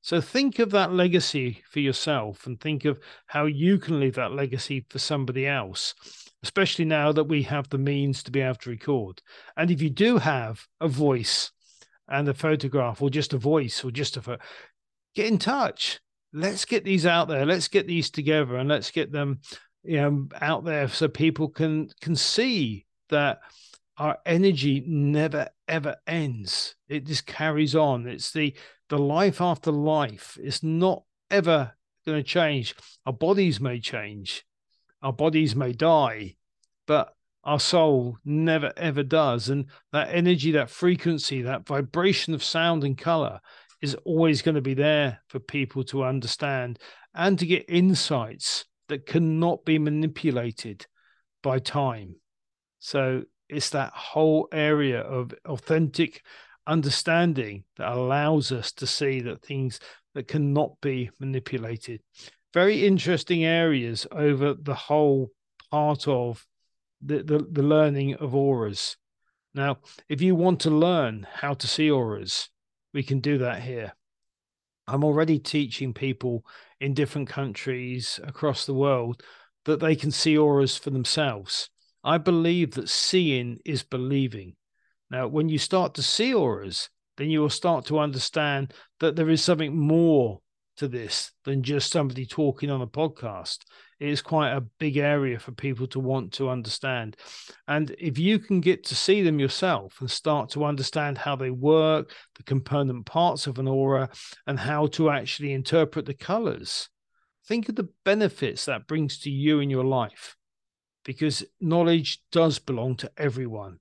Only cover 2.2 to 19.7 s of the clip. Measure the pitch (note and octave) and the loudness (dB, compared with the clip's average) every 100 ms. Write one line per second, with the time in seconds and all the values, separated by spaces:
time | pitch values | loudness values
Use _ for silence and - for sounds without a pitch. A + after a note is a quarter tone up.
2.2 | G#2+ G2+ - A#2 D#3 D3 D3 C#3 - - | -2 -8 -12 -8 -4 -2 0 -2 -8 -20
3.2 | _ D3+ D3+ C#3+ E3+ G3 - D#3+ C3+ B2+ | _ -2 0 2 4 4 2 0 0 0
4.2 | A2+ C#3 C#3 B2 - C3+ - C3 - D3 | -4 -2 -4 -4 -6 -6 -6 -8 -4 -2
5.2 | B2+ C3 C3+ C#3 G2 F#2+ - - - - | -2 -2 -2 -2 -4 -6 -8 -8 -20 -20
6.2 | - _ - - F#3+ - D#3+ D#3 D3 D3+ | -20 _ -6 0 0 2 2 4 4 4
7.2 | D3+ D#3 C3+ D3 C3+ C#3 C#3 C#3+ C#3 C3+ | 2 0 0 -2 -2 -2 0 0 0 -2
8.2 | - C3 C3 B2 - A2+ - C3 G2 F#2 | -4 -2 -2 -4 -8 -8 -2 -2 -2 -12
9.2 | _ - - - E3+ E3 D#3 C3+ G#3+ A#3+ | _ -20 -16 -2 0 2 0 2 4 4
10.2 | D#3+ C#3 A2+ A2+ - _ D#3+ B2+ D3 C3 | 2 -2 -4 -10 -14 _ -4 2 2 2
11.2 | A2+ - - _ _ _ - _ _ C#3 | 0 -4 -4 _ _ _ -20 _ _ -2
12.2 | D3 C3+ D#3+ D#3 C3+ C3+ B2 A2 C#3 C#3 | -2 0 0 0 0 0 -2 0 -2 0
13.2 | C#3+ C3+ A#2+ D#3 B2 - C3 A#2+ C#3+ - | -2 -2 2 2 0 -6 -8 -6 -6 -6
14.2 | A#2+ A#2+ - - - _ _ _ _ - | -10 -12 -14 -20 -20 _ _ _ _ -4
15.2 | G#3+ G#3+ - C#4 A#3+ - - - _ _ | 0 0 0 0 -2 -2 -6 -8 _ _
16.2 | _ D3+ F#3 - - A#3 F#3 F#3+ E3+ E3+ | _ -6 -4 -4 -2 -2 2 2 4 4
17.2 | D#3 D3 C#3+ F3+ - G3 F#3+ E3+ D3 - | 2 0 2 2 2 0 2 -2 -2 -2
18.2 | C#3+ D#3 C#3 B2 C3+ D3 A#2+ - D3+ D3 | 0 2 2 -2 0 0 0 -4 -4 -2
19.2 | C#3+ C3+ - - _ | -4 -4 -8 -20 _